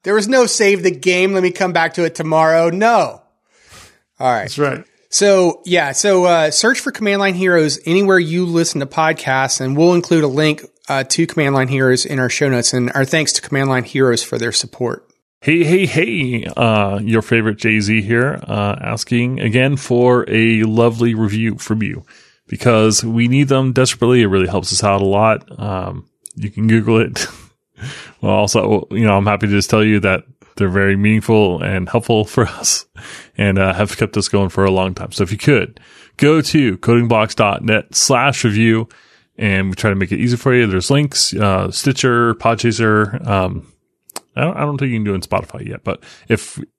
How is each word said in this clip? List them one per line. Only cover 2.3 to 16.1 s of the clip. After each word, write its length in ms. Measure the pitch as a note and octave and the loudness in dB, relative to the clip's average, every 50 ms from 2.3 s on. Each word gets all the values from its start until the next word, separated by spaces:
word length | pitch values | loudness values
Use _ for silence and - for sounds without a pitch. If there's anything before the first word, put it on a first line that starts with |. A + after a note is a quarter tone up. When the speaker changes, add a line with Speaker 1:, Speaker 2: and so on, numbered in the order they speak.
| D#3+ D#3+ D#3+ D#3+ D#3+ E3 E3 E3+ | 2 2 4 4 4 2 2 0
Speaker 1:
No. 520 | E3 F#3 G#3+ A#3 A#3+ G#3 D#3 A#2+ G#2 - _ _ _ _ _ _ _ _ _ _ - - - - _ _ _ _ _ _ | 0 2 2 2 4 2 0 0 -6 -14 _ _ _ _ _ _ _ _ _ _ -20 -20 -20 -20 _ _ _ _ _ _
All 120 | B2 B2+ | -2 0
right. 100 | B2 A2 F#2+ | 0 0 -4
Speaker 2:
That's 140 | - - C#3 | -6 -4 -4
right. 240 | D3 C#3 C3 - - _ _ _ _ _ | -2 -2 -2 -6 -12 _ _ _ _ _
Speaker 1:
So, 520 | - - G3+ G3+ G3 F#3 F3+ E3+ D3+ - - | -2 0 2 4 4 4 4 2 0 -4 -4
yeah, 260 | F3 F3 E3+ D3+ C#3 | -2 0 0 0 0
so, 320 | C3+ - - G#3 F#3+ F3+ F3+ | -4 -2 0 2 2 4 4
uh, 260 | F3+ E3+ E3 D#3 D3+ | 4 4 2 2 0
search 280 | D#3 - - A3+ C4 - | 0 0 0 0 0 0
for 120 | - C4+ | -4 -8
Command 280 | - - A3 G3+ G3+ G3 | -8 -4 -2 -2 0 0
Line 140 | G3+ G3 F3+ | 0 -2 -2
Heroes 460 | F3+ F#3+ F#3 F3 E3+ D#3 D3 C3+ - - | 0 0 2 2 2 2 0 -2 -4 -4
anywhere 320 | E3 E3+ F#3+ G3+ F#3+ F#3+ | 0 0 2 4 4 2
you 280 | F#3 F3 D#3 E3 F3 F3+ | 2 2 0 -2 -2 -2
listen 340 | E3+ E3+ E3+ E3 E3 - D3+ | 0 0 0 0 0 -4 -6
to 60 | C#3 | -8
podcasts, 720 | C3+ - E3 D#3+ D#3+ E3 D#3+ - C#3 C3 C3 C3+ C3 - - | -4 -2 0 0 0 0 -2 -2 -2 0 0 0 -2 -2 -4
and 160 | C3+ C3 C#3 | -4 -4 0
we'll 180 | D3 E3 F3 F3+ | 2 4 4 4
include 300 | F3 E3+ - F3 D#3+ D3+ | 2 2 2 0 2 2
a 40 | |
link, 360 | C#3 B2+ D3 D#3 D#3 D3+ - - - _ _ _ | 0 0 0 0 0 0 -2 -8 -20 _ _ _
uh, 160 | - C#3+ C3+ C3 | -4 -4 -4 -2
to 240 | C3+ - - E3 | -2 -2 -2 -2
Command 260 | E3 - E3 D3 C#3 C#3 | -2 0 0 0 2 2
Line 140 | C3+ B2+ | 0 0
Heroes 380 | B2 C#3 C3 C3+ B2+ B2+ A#2+ - | 0 0 2 2 2 2 2 0
in 120 | - C#3+ | -4 -2
our 120 | C3 B2+ A#2+ | -2 -2 -2
show 180 | - - A#2+ | 0 -2 0
notes, 240 | A#2 C3 A#2+ A#2 - - | 0 0 0 0 0 -2
and 160 | B2+ B2 B2 - | -2 -2 -2 0
our 100 | - C3+ | -2 -2
thanks 300 | - E3+ D#3+ D3 - - | 0 0 -2 0 -2 -4
to 80 | - | -6
Command 280 | - - C#3+ C3+ C#3 C#3 | -6 -4 -4 -2 0 0
Line 140 | C3 B2+ A#2+ | -2 -2 -4
Heroes 400 | - - C3+ C3+ B2+ A#2+ A2 - | -4 0 0 2 2 2 0 -4
for 140 | - - | -6 -6
their 160 | A#2 A2+ A#2 G#2+ | -6 -4 -2 -4
support. 520 | - - A#2+ - - B2 A#2 - - _ _ _ _ _ _ _ _ | -4 -4 -4 -8 -6 -6 -6 -6 -8 _ _ _ _ _ _ _ _
Speaker 3:
Hey, 220 | - C#3+ D#3 E3+ E3 | -2 0 2 2 2
hey, 200 | D3 F3 F#3+ G3 | 2 2 2 0
hey, 600 | - - D#3+ D#3+ - | 0 0 -2 -2 -2